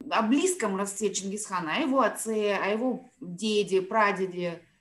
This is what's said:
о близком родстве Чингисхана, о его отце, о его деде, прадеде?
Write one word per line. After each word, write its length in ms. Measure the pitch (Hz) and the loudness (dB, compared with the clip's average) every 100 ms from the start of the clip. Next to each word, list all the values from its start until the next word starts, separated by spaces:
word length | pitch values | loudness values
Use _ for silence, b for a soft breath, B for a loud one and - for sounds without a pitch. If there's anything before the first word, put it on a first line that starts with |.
| - | -2
о 100 | 185 | 0
близком 560 | 214 285 370 - 208 190 | 4 4 2 0 -2 -2
родстве 380 | 196 - 202 | -4 -2 -2
Чингисхана, 600 | 185 196 208 - 180 156 185 | -2 -6 -6 -6 -4 -2 0
о 40 | |
его 200 | 302 269 | 2 4
отце, 560 | 220 - 220 214 208 190 | 2 0 -4 0 2 2
о 120 | 190 | 0
его 400 | 220 254 220 - - | 0 0 -4 -8 -16
деде, 600 | 175 175 214 208 180 190 | -12 -4 0 2 2 2
прадеде? 840 | 185 220 202 190 185 175 175 165 _ _ | 2 2 4 2 -2 -2 -4 -6 _ _